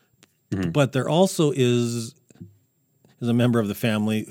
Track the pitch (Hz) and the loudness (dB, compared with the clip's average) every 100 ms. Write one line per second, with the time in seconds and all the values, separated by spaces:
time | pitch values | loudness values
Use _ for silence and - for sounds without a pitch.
0 | _ _ _ _ _ 98 87 85 131 135 | _ _ _ _ _ -6 -2 0 0 0
1 | - 156 190 - 147 131 123 120 120 117 | 0 2 2 2 0 2 2 2 0 -4
2 | 117 - _ _ - _ _ _ _ _ | -10 -16 _ _ -20 _ _ _ _ _
3 | _ _ 120 120 120 117 101 98 117 107 | _ _ -2 2 4 2 0 -2 -2 0
4 | 107 110 - | 0 -2 -2